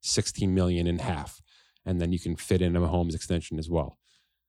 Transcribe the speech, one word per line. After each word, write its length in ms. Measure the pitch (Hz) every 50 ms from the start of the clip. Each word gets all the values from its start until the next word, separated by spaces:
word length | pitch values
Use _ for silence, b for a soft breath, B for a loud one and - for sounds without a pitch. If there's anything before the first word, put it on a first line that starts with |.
sixteen 520 | - - - - 101 - - - 101 95 92
million 320 | 95 90 90 87 85 85
in 140 | 87 87 85
half, 420 | - - 92 80 - - - - b b b b b b b b -
and 140 | 95 92 87
then 120 | 87 85
you 80 | 90 87
can 160 | - 85 82
fit 260 | - - - 98 87
in 140 | 90 87 87
a 60 | 87
Mahomes 340 | 87 80 85 87 85 85 80
extension 420 | 78 - - 90 82 - - 82 78
as 120 | 80 78
well. 280 | 85 82 69 - - _ _ _ _ _ _ _ _ _ _